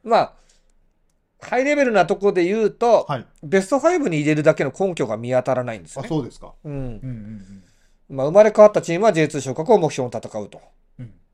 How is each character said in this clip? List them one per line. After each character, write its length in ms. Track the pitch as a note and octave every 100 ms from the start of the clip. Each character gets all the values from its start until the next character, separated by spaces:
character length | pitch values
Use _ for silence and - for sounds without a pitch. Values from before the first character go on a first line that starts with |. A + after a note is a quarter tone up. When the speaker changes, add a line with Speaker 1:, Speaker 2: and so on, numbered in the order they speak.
Speaker 1:
ま 120 | A3 A3
あ、 160 | C3+ _ _ _ _ _ _ _ _ _ _ _
ハ 180 | - A#3+
イ 60 |
レ 100 | C4+
ベ 120 | D4 C4
ル 60 |
な 140 | G#3 D#3+
と 80 | G3
こ 160 | G3+
で 120 | F3+
言 220 | F3 A3 G#3
う 40 |
と、 360 | - A#3+ G3+ -
Speaker 2:
は 100 | C3+
い。 80 | - _
Speaker 1:
ベ 180 | D3+ F#3+
ス 100 | F#3+
ト 100 | C4+
フ 60 | D#4
ァ 80 | F4+
イ 20 |
ブ 100 | C4+
に 100 | D#3
入 80 | D3
れ 100 | D3+
る 80 |
だ 100 | D#3
け 80 | D#3
の 100 | C#3+ -
根 160 | F#3+
拠 140 | E3+ B2
が 80 | A2
見 160 | A#2+
当 100 | B2+
た 120 | B2+ B2+
ら 80 |
な 100 | B2
い 60 | A2
ん 20 |
で 60 | D#2+
す 80 | -
よ 60 |
ね。 40 | C3
Speaker 2:
あ、 20 |
そ 120 | D#3+
う 40 |
で 60 | A#2+
す 80 | -
か。 140 | - -
Speaker 1:
う 60 | D3+
ん。 40 |
Speaker 2:
う 20 | C#3
ん 20 |
う 40 |
ん 0 |
う 60 | B2+
ん 760 | G#2+ C3 A#2 G#2 G#2+ F#2+ G2 _ _ _ _ _
う 40 |
ん。 20 | C3+
Speaker 1:
ま 60 |
あ、 40 | C#3
生 60 |
ま 100 | F#3+
れ 80 | G#3+
変 80 | G#3
わ 60 | G#3
っ 40 |
た 80 | F3
チ 120 | C#3
ー 80 | E3+
ム 60 | A3
は 60 |
ジ 100 | E3
ェ 20 |
イ 40 | D3+
ツ 100 | D3
ー 20 |
昇 140 | C3 B2+
格 160 | D#3+
を 60 | G#3
目 120 | D#3
標 180 | - B2
に 80 | A2
戦 240 | A2+ A2
う 80 | G2
と。 120 | - _ _ _ -
Speaker 2:
う 20 |
ん。 100 | A#2 F2+ _